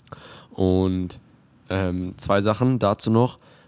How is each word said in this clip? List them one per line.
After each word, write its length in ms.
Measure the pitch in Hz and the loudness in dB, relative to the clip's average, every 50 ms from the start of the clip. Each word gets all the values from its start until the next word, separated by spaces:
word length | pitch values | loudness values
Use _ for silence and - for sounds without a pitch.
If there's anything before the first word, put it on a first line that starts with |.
| _ - - - - - - - - - | _ -20 -20 -20 -20 -20 -20 -20 -20 -10
Und, 720 | - - 95 92 92 92 95 95 92 92 92 90 - - - _ _ _ _ _ _ _ _ - | -4 0 2 2 2 2 2 0 0 -2 -6 -8 -10 -16 -20 _ _ _ _ _ _ _ _ -6
ähm, 460 | 92 95 95 92 90 90 90 90 90 | -4 -2 -2 -2 -2 -4 -6 -8 -10
zwei 240 | - - - 98 101 | -6 -2 0 0 2
Sachen 380 | 101 107 107 98 123 127 131 117 | 2 2 0 2 2 0 0 2
dazu 320 | 107 101 104 - - 110 | 0 0 0 0 0 0
noch. 260 | 110 113 120 123 - - _ - - - _ | 2 2 2 2 -2 -8 _ -20 -20 -20 _